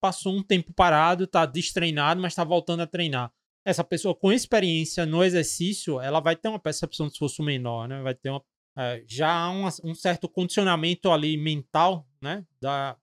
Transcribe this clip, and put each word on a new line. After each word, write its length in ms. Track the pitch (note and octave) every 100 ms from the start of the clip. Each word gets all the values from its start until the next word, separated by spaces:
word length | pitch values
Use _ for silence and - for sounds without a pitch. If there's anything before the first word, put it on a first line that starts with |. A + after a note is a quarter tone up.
passou 340 | F#3+ F3 F#3+
um 80 | G3
tempo 300 | G3 F#3 -
parado, 540 | - F3+ D3+ E3 F3+ F#3
tá 180 | F3
destreinado, 760 | D#3 D3 E3+ - E3+ D3 D3 F3
mas 140 | F3+
tá 100 | F3
voltando 360 | D#3+ F3 E3+ E3+
a 60 | E3
treinar. 460 | F3+ E3+ C3 A#2+ _ _ _ -
Essa 180 | E3+
pessoa 300 | E3 E3+ F#3+
com 180 | F3 F#3+
experiência 720 | A#3+ - A3+ F#3 D#3+ D#3+ -
no 180 | E3 D#3+
exercício, 800 | F#3 F3+ D#3 - F3 G3+ - C3+
ela 200 | C3+ D3+
vai 140 | D#3
ter 140 | E3 A3
uma 100 | G#3+
percepção 480 | D#3 D3 E3 - D3+
de 60 |
esforço 300 | - C#3+ -
menor, 440 | D3+ C3+ B2 A#2 A#2
né? 140 | C3+
Vai 120 | C3
ter 160 | B2+ C3+
uma, 120 | C#3 - _ _ -
é, 260 | B2 A#2+ A2+
já 240 | A#2+ D#3
há 200 | E3+ F3
um, 180 | F#3 F#3+ -
um 100 | E3
certo 320 | E3 F#3 E3+ E3+
condicionamento 840 | - F3+ - G3 E3+ E3 F3 G3
ali 260 | D#3+ D3+ D#3
mental, 720 | D#3 D3+ - D#3 F3 F3 C#3+ _
né? 240 | C#3 G3 F3+ _
Da 340 | C3 C#3 C#3 B2